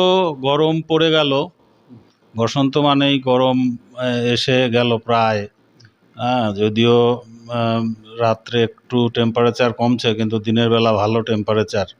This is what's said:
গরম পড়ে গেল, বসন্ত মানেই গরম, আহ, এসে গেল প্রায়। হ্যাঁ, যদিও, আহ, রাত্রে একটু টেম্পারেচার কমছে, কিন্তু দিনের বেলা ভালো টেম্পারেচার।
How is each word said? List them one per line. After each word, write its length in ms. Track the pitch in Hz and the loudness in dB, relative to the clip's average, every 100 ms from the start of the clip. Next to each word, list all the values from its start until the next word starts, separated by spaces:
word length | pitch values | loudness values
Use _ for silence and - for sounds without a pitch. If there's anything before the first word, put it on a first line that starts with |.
| 185 185 175 139 | 4 2 0 -2
গরম 420 | 139 143 156 160 | -2 2 2 0
পড়ে 280 | 160 160 160 | 0 0 2
গেল, 360 | 156 147 139 180 _ _ _ _ 117 _ _ _ 110 | 2 2 0 -4 _ _ _ _ -20 _ _ _ -4
বসন্ত 420 | 113 139 135 151 | -2 0 -2 0
মানেই 400 | 147 139 139 139 | 0 2 0 0
গরম, 580 | 131 127 131 127 127 120 - - | 0 2 2 0 -2 -4 -12 -8
আহ, 100 | 127 | -4
এসে 640 | 120 120 120 - 127 127 | -2 -2 -2 0 0 2
গেল 280 | 120 120 113 | 2 0 0
প্রায়। 500 | 120 117 113 107 104 _ _ _ - _ _ 113 | 0 0 2 -2 -6 _ _ _ -20 _ _ -8
হ্যাঁ, 360 | 123 123 110 | -4 -2 -2
যদিও, 680 | 98 107 107 117 120 120 120 110 117 117 | 0 -2 2 2 4 2 0 -8 -20 -10
আহ, 440 | 120 113 113 113 110 110 117 | -4 -2 -2 -4 -8 -12 -2
রাত্রে 440 | 117 110 - 120 | -2 -2 -4 -2
একটু 460 | 113 - - 123 120 | -2 -4 -4 0 0
টেম্পারেচার 640 | 120 113 117 120 117 123 | 0 -2 2 0 2 -2
কমছে, 420 | - 120 123 120 | 0 -2 0 -2
কিন্তু 240 | 107 110 110 | -2 -2 -4
দিনের 320 | 107 110 117 | -2 0 2
বেলা 220 | 117 113 | 2 2
ভালো 300 | 104 104 113 | 2 0 0
টেম্পারেচার। 640 | 110 110 107 110 104 107 92 | -2 -4 0 0 0 -4 -6